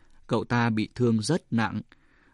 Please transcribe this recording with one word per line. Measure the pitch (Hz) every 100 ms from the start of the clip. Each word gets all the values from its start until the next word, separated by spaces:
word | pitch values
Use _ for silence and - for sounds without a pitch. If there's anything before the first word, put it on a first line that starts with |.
| - - -
cậu | 117
ta | - 120 117
bị | 110 107 -
thương | 120 113
rất | 107 165 -
nặng, | 117 107 107 - - _ _ _